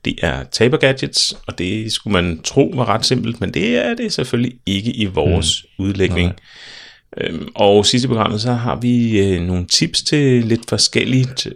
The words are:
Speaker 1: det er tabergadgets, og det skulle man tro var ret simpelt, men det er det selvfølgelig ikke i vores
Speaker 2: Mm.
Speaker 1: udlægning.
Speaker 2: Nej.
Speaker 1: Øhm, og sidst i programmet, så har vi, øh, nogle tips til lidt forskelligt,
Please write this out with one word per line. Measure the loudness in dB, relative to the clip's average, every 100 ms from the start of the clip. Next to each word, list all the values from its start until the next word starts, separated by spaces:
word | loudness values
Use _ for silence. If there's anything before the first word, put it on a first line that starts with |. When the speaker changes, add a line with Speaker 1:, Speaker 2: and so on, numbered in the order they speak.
| -6
Speaker 1:
det | -2
er | -2 -4
tabergadgets, | -6 0 2 4 2 0 -4 -2 -4 -6 -12
og | -6
det | -4 -4 -6
skulle | -6 -2
man | 0 0 -2
tro | -2 2 2 0
var | 0
ret | 0 0
simpelt, | 0 -2 -4
men | -4
det | -2 0 0
er | -2
det | -4 -4
selvfølgelig | -4 -2 -2 -2 -4 -4
ikke | -2 -2
i | -2 -2
vores | 0 2 2 2 -2 -4 -6
Speaker 2:
Mm. | -4
Speaker 1:
udlægning. | 0 0 2 0
Speaker 2:
Nej. | -2 -12 -20 -20 -20 -20 -20 _ -8 -6
Speaker 1:
Øhm, | -6 -8 2
og | 6 6 4
sidst | 2 2
i |
programmet, | 0 0 0
så | -2
har | -2 -2 -2
vi, | 2 2 4 2
øh, | 2 0
nogle | 0 -2 0
tips | 0 0 -2
til | 0 2 4 4 2
lidt | 0 -2
forskelligt, | 0 0 0 2 2 0 -4 -8